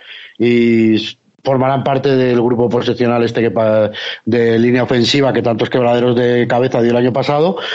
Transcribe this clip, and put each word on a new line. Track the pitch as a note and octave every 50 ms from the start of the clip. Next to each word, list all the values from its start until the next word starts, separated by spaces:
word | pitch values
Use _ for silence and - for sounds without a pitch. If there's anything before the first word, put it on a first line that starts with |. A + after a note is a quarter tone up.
| - - - - - - -
y | - A2+ A#2+ A#2+ A#2+ A#2 A#2 A#2 A2+ A2+ A2 A2
s-, | G#2 G#2+ - - _ _ _ _ _ -
formarán | C3+ C3+ C3 B2+ C3 C#3 C3+ -
parte | C#3 C#3 C3 C3+ C#3+ C3+
del | C3 B2+ B2+ A#2+ A#2+
grupo | A#2 B2 B2 A#2 A#2+ A#2
posicional | A2 A#2+ C#3 B2+ A2+ - B2 A#2 A#2+ A#2+
este | A#2 A#2 A#2 B2+
que | A2+ A2+
pa-, | F#2 A2+ A2 A2 A2 A2 G#2+ G#2 G#2+ - - - - - -
de | A2 A2+ A#2+ A#2 A#2 A2+ A2+
línea | A#2 A#2+ B2 B2+
ofensiva | B2 A#2 C3+ B2 A#2 G2+ - C#3+ C#3 B2+
que | - A#2+
tantos | G#2 A#2+ A#2 A2 B2 -
quebraderos | - C3 B2 A#2+ A#2+ A#2+ A#2+ B2 A#2+
de | A#2+ B2 A#2+ B2 A#2+ A#2+ A2+
cabeza | C3 A#2+ B2+ C3 C3 B2+
dio | A#2 A#2+
el | A#2+
año | A#2+ B2 B2+
pasado, | A2+ C3+ B2+ - D3 D3 D#3+ F3+ F#3+ - - -